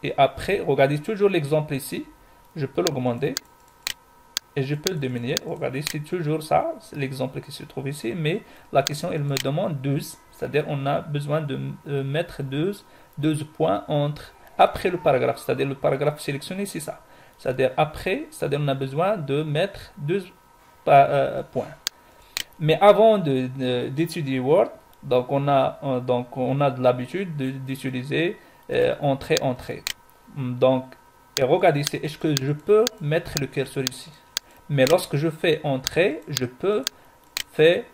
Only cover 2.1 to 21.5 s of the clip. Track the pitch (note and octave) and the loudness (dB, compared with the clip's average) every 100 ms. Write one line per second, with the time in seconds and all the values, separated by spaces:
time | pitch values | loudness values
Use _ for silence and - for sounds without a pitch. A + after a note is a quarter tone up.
2.1 | - - - - - C#3+ - - C#3+ B2+ | -16 -20 -20 -18 -8 -4 0 0 0 -2
3.1 | A#2+ C3+ C4+ - _ - _ - - _ | 0 -2 -4 -10 _ -20 _ -10 -10 _
4.1 | - - - - - C3+ D3 - F3+ C#3 | -20 -10 -10 -6 -4 -2 -2 -4 -4 -4
5.1 | B2 A#2+ D3+ - D3+ C3+ C3 D3 D#3 D3 | -4 -2 -4 -4 -6 -4 -4 -6 -6 -6
6.1 | F3+ D3+ D#3 D#3 D#3+ E4 D#4+ - D3+ C3+ | -4 -2 -2 0 0 0 -6 -12 -6 -6
7.1 | C3+ C3 C#3 C#3 C#3+ D3+ - C3+ D3 A3 | -4 -6 -8 -12 -14 -12 -10 -8 -6 -6
8.1 | G#3 D3+ F#3+ - - - C#3+ C#3 D3 F3 | -2 -2 -2 -6 -20 0 0 0 -4 -6
9.1 | F3 C#3+ C#3 C3+ D3 G#3 D3 C3+ C#3 - | -4 -2 -2 -2 -2 -2 -2 -2 -2 -4
10.1 | - - - C3 C3+ D3+ C#3+ C#3 D#3 E3 | -16 -20 -10 -2 -2 -2 -4 -2 -2 -2
11.1 | D3 C#3+ D3+ D3+ C3+ C3+ C#3 - C#3+ C3+ | -6 -2 -2 -2 -6 -6 -10 -6 -4 -2
12.1 | C#3+ E3+ - C#3 C3+ E3+ G3+ - - - | -4 -4 -6 -6 -2 -2 -4 -12 -20 -20
13.1 | - D3+ D3+ D3 - D#3 G3+ - D3+ C#3+ | -4 -2 0 -4 -2 0 0 0 0 0
14.1 | D3 - - - - F#3+ - F#3+ F3 D#3+ | -4 -12 -20 -20 2 2 4 -2 0 2
15.1 | C3 B2+ B2 - C3 C3+ C#3 D3 C#3 C#3+ | 4 2 -2 -4 -2 -2 -2 -2 0 -2
16.1 | D3 - C#3 - F#3 G3+ E3 D3+ - - | -2 -6 -8 -6 -8 -6 -8 -10 -12 -16
17.1 | - - - - B2+ C3 B2+ D3+ - - | -20 -20 -8 -6 0 0 2 -2 -2 -4
18.1 | G#3+ D#4+ - D3+ C#3+ D3 C3+ C3+ C#3 F#3 | -4 -6 -8 -4 -2 -2 -2 -4 -2 0
19.1 | G#3+ C#3+ C#3 D#3 D3 G3 - - - D3 | 0 -2 -2 -2 -2 -2 -4 -18 -10 -4
20.1 | F#3+ F3+ - _ _ - - - C#3+ C#3 | -4 -4 -18 _ _ -20 -8 6 8 8
21.1 | C#3+ C3+ C3+ - | 4 0 -2 -6